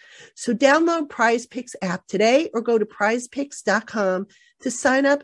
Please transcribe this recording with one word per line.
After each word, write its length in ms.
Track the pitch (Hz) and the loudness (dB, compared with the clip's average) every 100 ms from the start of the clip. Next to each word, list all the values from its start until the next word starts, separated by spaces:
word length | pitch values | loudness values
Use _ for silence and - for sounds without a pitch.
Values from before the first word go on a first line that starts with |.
| - - - - | -20 -20 -20 -8
So 180 | - | -4
download 540 | 233 277 302 339 330 285 | 2 4 4 2 0 -4
Prize 380 | - 226 233 240 | 0 0 0 -4
Picks 320 | 254 247 - | -12 -12 -8
app 260 | 185 180 - | -6 -6 -4
today 420 | 190 220 269 330 | 0 2 2 2
or 60 | 233 | -4
go 180 | 247 226 | -2 0
to 80 | 214 | -2
prize 440 | - 208 240 247 | -2 -2 -2 -4
picks 320 | 262 277 - | -8 -10 -6
dot 260 | - 202 220 | 0 0 -2
com 400 | 226 196 185 196 _ _ _ | -2 -2 -2 -6 _ _ _
to 100 | 262 | -10
sign 360 | - 277 262 277 | -2 0 2 2
up 180 | 285 | 0